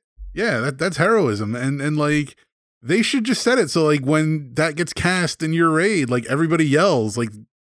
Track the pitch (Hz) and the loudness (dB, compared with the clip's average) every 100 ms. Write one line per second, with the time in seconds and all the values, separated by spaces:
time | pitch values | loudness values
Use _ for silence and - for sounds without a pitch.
0 | _ - - - 226 127 127 135 170 147 | _ -18 -14 -4 -2 0 -2 -2 -4 0
1 | 180 226 151 104 107 120 131 139 143 151 | 2 2 2 0 -2 -2 -2 -2 -2 0
2 | 147 151 143 - _ _ _ _ 117 190 | 0 0 -2 -10 _ _ _ _ -2 0
3 | 226 277 226 226 - - 151 170 151 151 | 0 0 0 0 0 2 2 2 2 2
4 | 131 156 156 156 135 120 165 151 170 - | 2 0 2 -2 -4 -2 -2 -2 -6 -4
5 | 175 185 170 - 160 165 165 156 190 202 | -2 0 -2 -4 -2 2 2 4 2 0
6 | 123 123 113 135 165 165 156 139 196 143 | 0 -2 0 0 0 2 2 4 4 2
7 | 107 107 113 107 - _ | 0 -2 -4 -6 -20 _